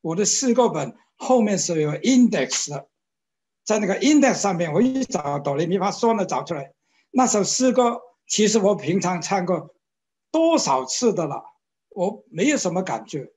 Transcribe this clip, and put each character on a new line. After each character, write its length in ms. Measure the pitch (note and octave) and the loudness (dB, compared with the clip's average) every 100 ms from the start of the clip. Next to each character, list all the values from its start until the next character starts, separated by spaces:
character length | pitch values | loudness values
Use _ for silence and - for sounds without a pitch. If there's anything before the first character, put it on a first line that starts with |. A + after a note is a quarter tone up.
我 140 | E3 E3+ | -4 -2
的 100 | G3 | 0
诗 280 | - C4 | 0 2
歌 160 | A#3 A#3 | 2 2
本 260 | D#3 C3 - _ _ | 0 -6 -10 _ _
后 260 | - B3+ | 0 2
面 160 | G#3 F#3+ | 4 0
是 240 | - E3 | -2 -2
有 120 | D3+ | -2
index 760 | D3 A3 C4 A#3+ F#3 B2+ - - | -2 2 4 4 2 -2 -4 -6
的， 180 | C#3+ - _ _ _ _ _ _ _ | -10 -14 _ _ _ _ _ _ _
在 160 | - G#3+ | -4 -2
那 80 | G#3 | 0
个 120 | G3 | 0
index 360 | C4+ D4+ B3+ F#3 | 4 4 4 2
上 200 | G3+ F3 | -2 -2
面， 160 | E3+ | 0
我 80 | D3+ | 2
一 240 | B3+ C4 | 0 0
找 360 | C4 F3 D3 C#3+ | -4 -4 -4 -4
哆 160 | C#3+ C#3 | -4 -2
来 100 | E3 | -2
咪 140 | F#3+ | -2
发 100 | F#3+ | -2
嗦 260 | - A#3 A3 | 0 0 0
呢， 80 | |
找 200 | F3+ F3+ | -2 -4
出 100 | - | -6
来。 180 | D#3+ - _ _ _ _ | -10 -10 _ _ _ _
那 160 | B3 B3+ | 0 2
首 180 | G#3+ | 2
诗 280 | F#3+ - B3+ | 0 0 2
歌 280 | B3 A#3+ A#3+ - _ _ | 2 0 -2 -14 _ _
其 200 | - G#3+ | 0 2
实 120 | A3 | 4
我 160 | G3 G#3 | 2 0
平 260 | C3+ F#3 | 0 -2
常 180 | F3+ F3+ | -2 -4
唱 240 | - G3 | -2 -4
过 300 | F3 E3+ - _ _ _ _ _ _ | -2 -4 -6 _ _ _ _ _ _
多 300 | D#4+ E4 D#4+ | 0 2 2
少 260 | - C3+ B2+ | 2 -2 -2
次 300 | - A#3+ F3+ | -2 0 0
的 100 | D3+ | -4
了， 200 | C3 - _ _ _ _ | -6 -14 _ _ _ _
我 340 | - F#3 A#3 _ | -4 -4 -4 _
没 180 | D#3+ B3 | -2 0
有 100 | C#4+ | 2
什 140 | F#3 | 0
么 120 | - | -2
感 240 | - A2+ - | -4 -6 -8
觉。 260 | D3+ B2 | -12 -12